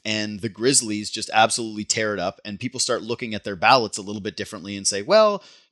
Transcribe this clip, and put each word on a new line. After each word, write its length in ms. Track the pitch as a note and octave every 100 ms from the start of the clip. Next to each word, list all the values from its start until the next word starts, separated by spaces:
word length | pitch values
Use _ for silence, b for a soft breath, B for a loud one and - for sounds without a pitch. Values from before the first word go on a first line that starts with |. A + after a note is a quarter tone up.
and 360 | G#2+ A2 G#2+ G#2
the 80 | A2+
Grizzlies 640 | F#2+ A#2+ C#3 A2+ G#2 G#2
just 200 | - -
absolutely 520 | A2 A2 - A2+ G#2
tear 280 | G2+ - A2
it 80 | G2+
up, 200 | F2 -
and 160 | G#2+ G2+
people 180 | B2 B2+
start 220 | - A#2
looking 320 | A2 A#2 A#2
at 100 | G#2+
their 120 | A2 F#2+
ballots 400 | G#2 C3 G#2+ -
a 60 |
little 180 | G2 G#2
bit 160 | G2 -
differently 400 | G2+ G#2 F#2+ G2+
and 100 | G2
say, 160 | G2+
"Well, 400 | A2 G#3+ G#3+ G3+ b b b